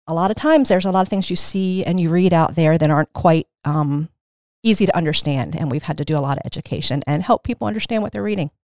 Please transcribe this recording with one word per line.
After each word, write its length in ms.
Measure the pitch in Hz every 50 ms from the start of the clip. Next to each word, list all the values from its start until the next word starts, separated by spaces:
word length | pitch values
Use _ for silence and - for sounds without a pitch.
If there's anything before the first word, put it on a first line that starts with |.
| _
a 80 | - 165
lot 160 | 165 180 196
of 80 | 220
times 320 | - - 302 320 302 262 -
there's 160 | 196 185 185
a 60 | 196
lot 100 | 185 190
of 60 | 185
things 240 | - 208 196 185 -
you 40 | 180
see 480 | 175 - - - 190 190 185 185 190 -
and 160 | - 175 185
you 120 | 170 160
read 220 | 165 175 185 185 175
out 200 | 165 160 - -
there 240 | 170 160 156 160
that 140 | 165 156 151
aren't 220 | 151 147 151 - _
quite, 340 | - - 175 165 160 - - _ _ -
um, 440 | 147 147 156 147 143 143 143 160 - - _ _ _ _ _ _ _ _ _
easy 240 | - 226 214 - 202
to 100 | 175 -
understand. 600 | 175 165 156 147 - - 151 139 131 - 73 160
And 160 | - 165 143
we've 100 | 123 151
had 160 | - - 151
to 80 | 151 147
do 100 | - 156
a 40 | 147
lot 180 | 135 139 139
of 60 | 135 -
education 560 | 131 - - - - - - - - 131 143 -
and 160 | - 147 156 185
help 200 | - 240 - -
people 220 | - 240 - 220
understand 380 | 208 214 220 - - 233 220 208
what 80 | 214
they're 100 | - 208
reading. 300 | 202 214 208 190 139 151 - _ _